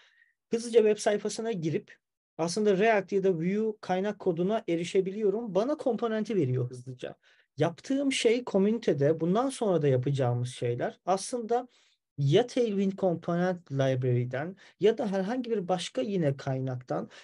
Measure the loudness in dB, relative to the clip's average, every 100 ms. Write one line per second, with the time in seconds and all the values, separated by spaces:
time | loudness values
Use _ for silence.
0 | _ _ _ _ -6 -6 2 4 4 2
1 | 0 0 -2 -6 -6 -4 -2 -2 -6 -20
2 | _ _ _ -4 -4 0 2 4 4 4
3 | 2 0 2 2 0 0 -2 -4 -4 -2
4 | -2 -2 -2 0 0 -2 -2 -4 0 0
5 | 0 0 0 0 0 0 0 0 -2 -2
6 | -2 -2 -2 0 0 0 -2 -6 -14 -12
7 | -12 -14 _ _ _ -2 -2 -2 -4 -2
8 | 0 2 2 2 2 2 2 2 0 2
9 | 2 2 2 2 0 -2 0 2 4 2
10 | 2 0 0 0 -4 -4 -4 -2 -4 -6
11 | -2 -2 -2 -6 -2 -2 -2 _ _ _
12 | _ -2 2 4 2 0 0 2 0 0
13 | 0 0 -2 0 0 -2 -4 0 0 2
14 | 2 0 0 -6 -8 -12 -18 0 0 0
15 | -2 -2 -2 -4 -4 -4 -2 -4 -4 -6
16 | -4 0 0 -2 -4 -4 -4 -6 -6 -6
17 | -6 -14